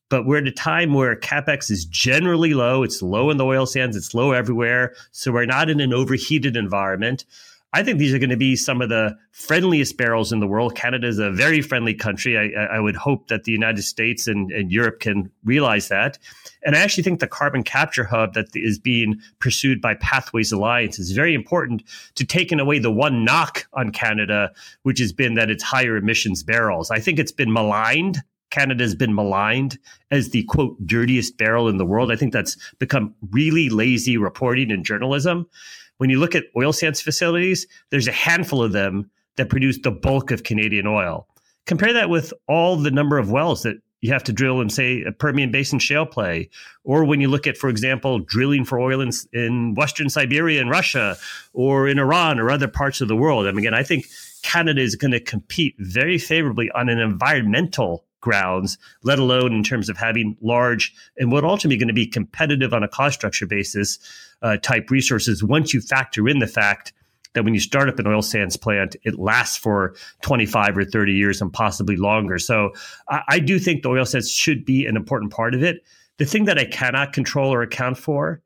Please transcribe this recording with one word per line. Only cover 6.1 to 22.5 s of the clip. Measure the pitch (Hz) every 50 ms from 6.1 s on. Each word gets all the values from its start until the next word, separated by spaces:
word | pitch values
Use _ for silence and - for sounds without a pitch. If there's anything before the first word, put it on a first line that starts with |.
| 135 131 - - 156 147 131 135 113
environment. | 117 101 92 101 98 98 95 95 95 110 120 135 - - _ - - - - - _ _ - -
I | 175 202
think | 262 208 143
these | 151 135 135
are | 127
gonna | 135 127 123
be | 110 135 131 127
some | 120 - 143 131 123
of | 123
the | 110 117 110 110 107 107 - _ _
friendliest | _ - - - 156 175 185 185 165 147 131 - -
barrels | - 123 117 117 113 107 -
in | 117 107
the | 104
world. | 98 101 110 120 117 120
Canada | - - 123 127 120 120
is | 120 107 104
a | 104 98
very | 92 95 139 156 160 151
friendly | 143 - 135 120 117 113 107
country. | - - 104 98 95 - 127 117
I, | 107 104 104 -
I, | 107 107 - 107
I | 110
would | 104 107 -
hope | - - 143 135 - _
that | - 110 104 -
the | 117
United | 113 107 113 113 110 101
States | 95 - - - 113 117 113 - -
and, | 117 107 104 95 92
and | - 107 98 87
Europe | 92 113 120 110 110 -
can | - 110 101 101 92 - _ _ -
realize | 110 131 151 143 120 107 104 - -
that. | 101 98 117 139 - - _ - - - - - - _ -
And | 147 147
I | 160
actually | 196 202 - 185 165
think | 185 170 151
the | 131
carbon | - - - 143 143 135 127 110
capture | - - 135 156 156 - - 113
hub | 95 117 113 110 95 95
that | 110 107 - -
is | - 98 110 104 110
being | - 127 123 117 113 107 107 107 - - _ -
pursued | - 127 - - - 135 131 101
by | - 113 104
Pathways | - - - 135 131 - - - 113 110 - 113
Alliance | 98 104 113 120 120 113 98 - -
is | 87 87
very | 95 110 156 170 156
important | 123 107 - - - 135 123 117 107 - - - - - - -
to | - 127
taking | - - 180 175 -